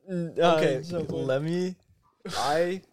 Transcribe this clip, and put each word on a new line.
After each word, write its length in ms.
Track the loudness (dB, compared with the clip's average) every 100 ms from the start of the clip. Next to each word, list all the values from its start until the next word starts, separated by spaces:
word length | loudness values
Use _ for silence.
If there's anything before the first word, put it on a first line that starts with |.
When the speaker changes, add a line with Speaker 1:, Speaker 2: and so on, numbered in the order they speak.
| -6
Speaker 1:
mm, 280 | -4 -4 2
uh, 180 | 4 4
Speaker 2:
okay, 260 | 2 0
Speaker 1:
so 220 | -4 -6
cool. 200 | -4 -4
Speaker 2:
let 180 | -2 -2
me, 340 | 0 -2 -2 -6 _ _ _ _ -8 -2
I, 460 | 0 2 2 -2 -10